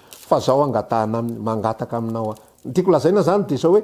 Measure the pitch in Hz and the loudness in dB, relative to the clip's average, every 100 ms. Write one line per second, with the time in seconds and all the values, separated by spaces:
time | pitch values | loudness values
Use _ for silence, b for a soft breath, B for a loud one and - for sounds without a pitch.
0 | B - - 151 - 135 143 110 - 117 | B -12 -2 0 4 2 2 0 -2 -2
1 | 110 117 117 113 107 110 107 113 - 120 | 0 -2 -4 -6 -4 -2 -2 -4 -6 -6
2 | 113 113 110 107 b b - 131 185 156 | -4 -4 -6 -8 b b -6 -2 2 2
3 | 147 202 160 202 185 131 165 202 | 4 2 2 0 0 0 2 2